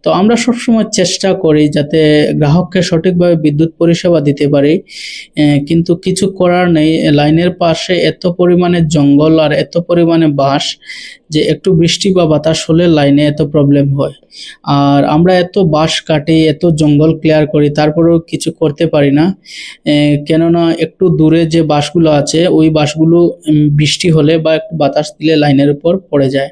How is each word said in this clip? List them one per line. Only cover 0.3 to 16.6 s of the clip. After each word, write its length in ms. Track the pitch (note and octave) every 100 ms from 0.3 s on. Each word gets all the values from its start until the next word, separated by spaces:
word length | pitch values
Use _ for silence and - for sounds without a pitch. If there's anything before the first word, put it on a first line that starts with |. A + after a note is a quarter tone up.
সবসময় 480 | A#3 B3 A#3+ - A3+ G#3+
চেষ্টা 400 | - F3+ - G3
করি 360 | F#3 D#3+ D3+ D3+
যাতে 580 | D3 C#3+ D#3+ D3+ D3+ D3+
গ্রাহককে 480 | D3+ D3 E3 F3 F#3
সঠিকভাবে 540 | F3 E3 F#3 F3 F3
বিদ্যুৎ 360 | E3+ D3+ D3 D#3+ _
পরিষেবা 400 | E3+ E3+ F3+ E3
দিতে 260 | C#3+ C#3 C#3+
পারি, 340 | C#3+ C#3+ F#3 - - - - -
এ, 300 | - D3 C#3+ C#3+
কিন্তু 280 | E3 E3
কিছু 360 | E3+ F#3+ F3+ G3
করার 400 | - F3+ F3 F3+
নেই। 400 | D#3+ D#3 D#3+ D#3
লাইনের 400 | D3 D3 D#3+ F3+
পাশে 460 | F3 E3+ - - F3+
এত 300 | D#3+ D#3+ F3+
পরিমাণে 540 | F3 F3 F3 F3 F3 D#3+
জঙ্গল 520 | D3+ C#3+ C#3+ D#3 D#3+
আর 120 | D3+
এত 260 | D3 D3+ E3+
পরিমাণে 500 | E3+ F3 E3 E3 D#3+
বাঁশ 500 | C#3 C3+ C#3 - - - - - - _
যে 120 | D#3
একটু 320 | D3 D3+ F#3+
বৃষ্টি 400 | E3+ E3+ - G3+
বা 120 | F#3
বাতাস 440 | E3 D3+ D#3+ D#3+ -
হলে 180 | E3 F3
লাইনে 380 | D#3 C#3+ C#3+
এত 160 | D3 D3
প্রবলেম 580 | D3+ D3+ C#3 C#3+ C#3+ C#3
হয়। 140 | C3+ - _ - - -
আর 420 | - C#3+ C#3+ C#3+
আমরা 300 | - D#3 F3
এত 240 | F#3 F3+ G3+
বাঁশ 420 | F3 D#3 D#3+ -
কাটি, 460 | - D#3 D3+ D#3+ D#3
এত 180 | D3+